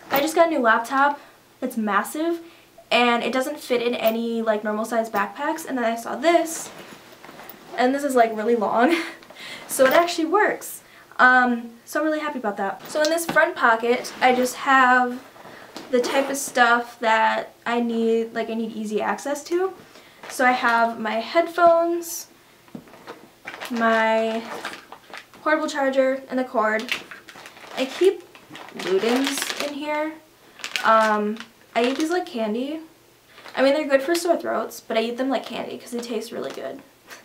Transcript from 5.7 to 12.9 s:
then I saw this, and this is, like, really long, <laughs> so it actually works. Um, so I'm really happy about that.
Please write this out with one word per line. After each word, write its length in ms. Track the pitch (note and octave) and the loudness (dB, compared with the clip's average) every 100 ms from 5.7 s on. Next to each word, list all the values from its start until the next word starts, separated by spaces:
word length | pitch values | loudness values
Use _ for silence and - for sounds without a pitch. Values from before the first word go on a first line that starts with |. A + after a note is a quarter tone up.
| C4 | -4
then 80 | A3+ | -2
I 100 | A#3 | -4
saw 220 | A#3 A3 | -6 -2
this, 520 | D4+ E4+ E4 - - - - - - - - - - - - - | 2 2 2 -6 -12 -16 -18 -20 -20 -20 -20 -20 -20 -20 -10 0
and 180 | B3 C#4 | 2 2
this 80 | |
is, 120 | C#4+ B3+ | 2 4
like, 200 | A3+ A3 | 4 2
really 220 | G#3+ A#3 | 0 2
long, 360 | G3 A3 B3+ E4 - - - | 2 2 4 2 -2 -12 -20
<laughs> 340 | - - - - | -20 -16 -16 -6
so 180 | - C4 | 2 4
it 80 | |
actually 320 | D#4 E4+ - D#4 | 6 2 0 2
works. 560 | F#4 F#4+ - - - - - - - | 2 2 0 -8 -16 -20 -20 -8 4
Um, 540 | B3+ B3+ B3 A#3+ A#3+ - - | 6 6 4 0 -4 -16 -8
so 160 | D4+ | -4
I'm 40 | D#4 | -2
really 140 | D#4 | -2
happy 200 | D4+ C4 | -4 -6
about 180 | G#3+ G3+ | -6 -4
that. 300 | G3 - - | -6 -8 -6